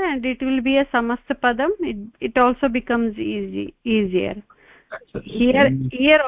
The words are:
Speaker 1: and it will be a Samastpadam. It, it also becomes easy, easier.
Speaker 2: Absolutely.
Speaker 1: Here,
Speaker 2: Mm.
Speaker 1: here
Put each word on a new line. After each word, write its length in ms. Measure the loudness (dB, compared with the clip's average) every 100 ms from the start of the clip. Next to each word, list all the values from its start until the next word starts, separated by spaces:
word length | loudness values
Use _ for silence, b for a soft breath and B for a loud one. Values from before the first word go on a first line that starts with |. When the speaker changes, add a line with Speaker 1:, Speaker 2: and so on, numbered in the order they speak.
| -2
Speaker 1:
and 180 | -4 -4
it 160 | -4
will 180 | -2 0
be 140 | 2 0
a 80 | 2
Samastpadam. 840 | 0 -2 -4 -6 -2 0 0 -2 -2
It, 180 | -4 -6 -12 -8
it 180 | -2 2
also 300 | 2 2 0
becomes 500 | -2 -2 -2 -2 -2
easy, 560 | -4 -4 -6 -6 -8 -8 0
easier. 500 | 0 2 0 -2 -6 -14 B B B B
Speaker 2:
Absolutely. 400 | B -12 -14 -10 0
Speaker 1:
Here, 300 | 2 4 4
Speaker 2:
Mm. 240 | 2 -4
Speaker 1:
here 260 | 0 4 4